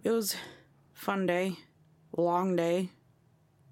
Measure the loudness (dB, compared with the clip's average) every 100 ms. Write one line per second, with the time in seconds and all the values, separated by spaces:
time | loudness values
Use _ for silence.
0 | -2 0 -2 -4 -10 -18 -20 _ _ -12
1 | -4 0 2 2 0 -4 -12 _ _ _
2 | _ -2 2 2 2 2 2 2 -2 -8
3 | _ _ _ _ _ _ -20